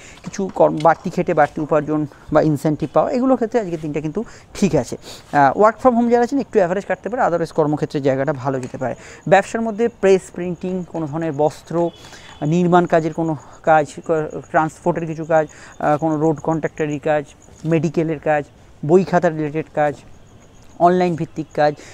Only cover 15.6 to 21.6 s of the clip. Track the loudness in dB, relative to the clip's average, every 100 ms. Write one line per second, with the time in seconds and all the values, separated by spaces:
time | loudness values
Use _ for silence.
15.6 | -20 -6 -2 0 0 0 0 0 -2 -4
16.6 | -4 -6 -6 -4 -2 -2 -4 -18 -20 -10
17.6 | -2 0 0 -2 -2 -2 -2 -2 -2 -16
18.6 | -20 -8 2 2 4 0 0 -2 -4 -6
19.6 | -6 -2 -2 -2 -16 -20 -20 -20 -20 -20
20.6 | -20 2 4 4 0 -2 -6 -8 -8 0